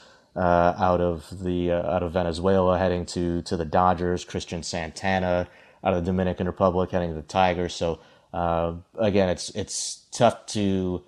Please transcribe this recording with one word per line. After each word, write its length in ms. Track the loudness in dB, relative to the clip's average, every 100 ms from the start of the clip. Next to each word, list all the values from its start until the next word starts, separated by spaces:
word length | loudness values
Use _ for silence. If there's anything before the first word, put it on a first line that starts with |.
| -20 -20 _
uh, 400 | -2 4 6 4 4
out 220 | 2 2
of 420 | 0 -2 -8 -8
the, 300 | -4 0 0
uh, 220 | 0 0
out 80 | -2
of 100 | 0
Venezuela 640 | -2 -2 0 2 4 4 4
heading 260 | 2 0
to, 380 | -4 -4 -2 -2
to 140 | -2 -4
the 80 |
Dodgers, 600 | 0 2 4 2 0 -2
Christian 380 | -4 -8 -6 -8
Santana 840 | -6 -6 -8 -6 -2 0 2 0 -2 -8 -20 _
out 80 | -2
of 120 | 0
the 60 | 0
Dominican 360 | 0 0 -2 -4
Republic 440 | 2 2 2 0
heading 200 | -2 -4
to 60 | -6
the 60 |
Tigers. 520 | -4 2 2 2 -4
So, 240 | -4 -4 -4 -10 _ _
uh, 420 | -4 -2 0 -2 -4 -10 -2
again, 300 | 0 2 2
it's, 220 | 0 -6
it's 560 | -10 -8 -8 -8 -10 _
tough 340 | 2 2 2 -4
to, 560 | -2 0 0 0 -4